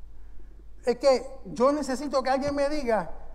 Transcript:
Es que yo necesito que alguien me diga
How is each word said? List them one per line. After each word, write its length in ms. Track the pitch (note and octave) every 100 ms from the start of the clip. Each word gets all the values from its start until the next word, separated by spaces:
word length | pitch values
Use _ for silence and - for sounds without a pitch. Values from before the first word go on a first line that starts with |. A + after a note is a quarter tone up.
| - - - - - - - -
Es 140 | - A#3+
que 420 | C#4 B3 - - F#3+
yo 260 | D#3+ B3+
necesito 500 | D4 C4 B3+ D4 C4+
que 80 | B3+
alguien 240 | C4+ C#4+
me 140 | C#4+ C#4
diga 420 | D4+ B3 G#3+ E3 - -